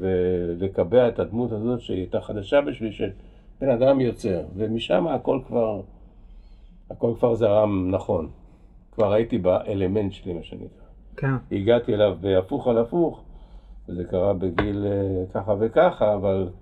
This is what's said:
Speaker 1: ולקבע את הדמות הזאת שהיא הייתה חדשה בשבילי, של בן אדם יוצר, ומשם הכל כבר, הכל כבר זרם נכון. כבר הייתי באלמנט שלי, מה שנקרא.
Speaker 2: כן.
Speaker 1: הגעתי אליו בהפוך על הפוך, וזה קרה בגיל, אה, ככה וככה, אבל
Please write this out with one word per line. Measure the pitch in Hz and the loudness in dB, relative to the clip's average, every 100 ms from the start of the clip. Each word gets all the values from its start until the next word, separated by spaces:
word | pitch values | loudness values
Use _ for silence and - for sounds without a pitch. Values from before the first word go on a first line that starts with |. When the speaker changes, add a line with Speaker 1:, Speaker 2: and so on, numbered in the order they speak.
Speaker 1:
ולקבע | 95 92 90 90 87 87 95 101 87 123 120 | 0 0 2 0 -2 -4 -2 -2 2 4 4
את | 104 | 0
הדמות | 87 113 123 | -4 -2 -4
הזאת | 107 117 123 | -4 -4 -4
שהיא | 117 92 | -4 -6
הייתה | 90 110 | -4 -6
חדשה | - 104 98 143 | -6 -8 0 0
בשבילי, | 143 120 110 | 0 -4 -8
של | - 101 - - - - - | -4 -6 -8 -20 -20 -20 -4
בן | 135 | 0
אדם | 117 131 135 | 4 4 4
יוצר, | 123 110 110 85 80 | 0 -2 -2 -2 -4
ומשם | 95 110 113 - 180 170 | -6 -4 -4 0 0 2
הכל | 123 135 131 123 | 0 -2 -2 -2
כבר, | 120 110 101 - - - - - - - - - - - | -2 0 -2 -10 -20 -20 -20 -20 -20 -20 -20 -20 -20 -18
הכל | - 117 113 | -4 -4 2
כבר | 123 | 2
זרם | 110 107 104 104 98 92 | 4 4 4 4 2 0
נכון. | 95 - 90 76 - - - - - - | -2 -2 -4 -4 -12 -20 -20 -20 -20 -10
כבר | - 101 | 0 2
הייתי | 107 117 113 | 2 2 0
באלמנט | 87 - - 98 92 107 98 | 2 2 0 -2 0 0 -2
שלי, | - 95 | -6 -10
מה | 82 | -10
שנקרא. | - 95 101 - - - - - | -10 -14 -16 -18 -20 -20 -20 -6
Speaker 2:
כן. | 135 127 - | -4 -4 -4
Speaker 1:
הגעתי | 101 101 120 117 | 0 4 2 2
אליו | 104 104 85 | 2 2 2
בהפוך | 98 92 92 139 127 | 2 2 2 -2 2
על | 113 | 2
הפוך, | 117 175 156 - - - - - - - - | 2 0 0 -2 -16 -20 -20 -20 -20 -20 -10
וזה | 90 | -8
קרה | 90 95 101 | -2 0 2
בגיל, | 92 92 82 104 101 101 | 0 -2 -2 -2 -2 -2
אה, | 98 98 92 92 | -2 -2 -2 -4
ככה | 107 98 98 | -4 -2 0
וככה, | 113 147 175 - 107 | 2 4 4 4 0
אבל | 101 98 95 95 - | 2 0 0 -2 -8